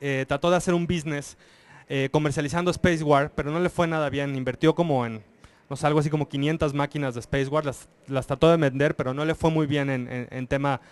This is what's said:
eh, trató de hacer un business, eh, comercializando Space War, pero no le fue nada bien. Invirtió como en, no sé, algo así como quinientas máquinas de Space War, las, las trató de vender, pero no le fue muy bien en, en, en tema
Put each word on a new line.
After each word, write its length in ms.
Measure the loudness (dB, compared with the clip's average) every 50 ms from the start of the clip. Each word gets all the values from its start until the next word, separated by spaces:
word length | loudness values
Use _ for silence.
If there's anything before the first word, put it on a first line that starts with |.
eh, 240 | -6 -4 -2 -2 -2
trató 240 | -2 -2 0 2 2
de 60 | 2
hacer 160 | 2 2 2 0
un 140 | 0 0
business, 500 | 0 -2 -4 -4 -6 -6 -8 -8 -12 -16 _ _ _ _ _ _ -20 -20 -20 -12 -6
eh, 200 | -4 -2 0 0
comercializando 600 | 0 0 0 0 0 -2 -2 -2 -2 -2 0 -2
Space 340 | 0 0 2 2 2 2 2
War, 260 | 4 4 4 4 2 -2
pero 160 | -6 -6 -4
no 100 | -2 -2
le 80 | -2 -2
fue 180 | 0 0 0
nada 220 | 0 0 -2 -2 -2
bien. 260 | -2 -2 -4 -2 -4
Invirtió 400 | -4 -4 -4 -2 2 4 4 4
como 300 | 4 2 2 0 0 -2
en, 180 | -2 -6 -10 -14 _ _ _ -20 -20 _ _ _ -12
no 80 | -6
sé, 100 | -2 0
algo 140 | 2 2 2
así 80 | 2 2
como 200 | 0 0 -2 -2
quinientas 440 | -2 -2 0 0 0 0 0 0 0
máquinas 420 | 0 -2 -2 -2 -4 -4 -4 -6
de 60 | -6
Space 280 | -8 -4 -2 -2 -2 0
War, 180 | -2 -2 -2
las, 220 | -2 -6 -8 -10 -20 _ _ _
las 200 | -6 -4 -4 -2
trató 240 | -2 0 4 6 6
de 60 | 6
vender, 400 | 6 4 2 2 2 2 0 0
pero 160 | -2 -4 -4 -4
no 140 | -2 -2
le 80 | -2 0
fue 160 | 0 2 2
muy 160 | 2 2 2
bien 240 | 2 0 0 0 0
en, 200 | -2 -4 -4 -6
en, 180 | -8 -8 -8 -8
en 160 | -8 -10 -4
tema 340 | -2 -2 0 2 0 0 -2 -4 -10